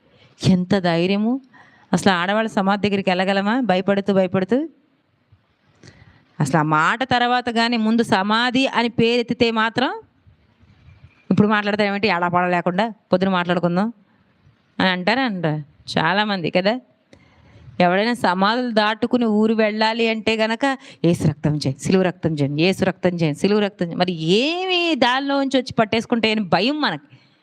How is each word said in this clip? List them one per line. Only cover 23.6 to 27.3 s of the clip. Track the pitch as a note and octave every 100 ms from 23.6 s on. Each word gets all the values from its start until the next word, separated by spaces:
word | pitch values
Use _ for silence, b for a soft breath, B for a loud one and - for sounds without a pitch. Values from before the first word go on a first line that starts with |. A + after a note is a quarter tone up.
| G3+ G#3 F3
చేయండి." | E3
మరి | F3+
ఏమి | E3 D#3+ G3+ C#4+ F4 F#4 F4+ E4+ C#4+
దానిలో | A#3+ B3+ C#4 C#4
నుంచి | C4+ C4
వచ్చి | B3+
పట్టేసుకుంటే | - G#3+ A3+ G#3+ A#3 A3
అని | G#3+
భయం | F#3 F3 A3+ D4+
మనకి | B3+ D3+ - b b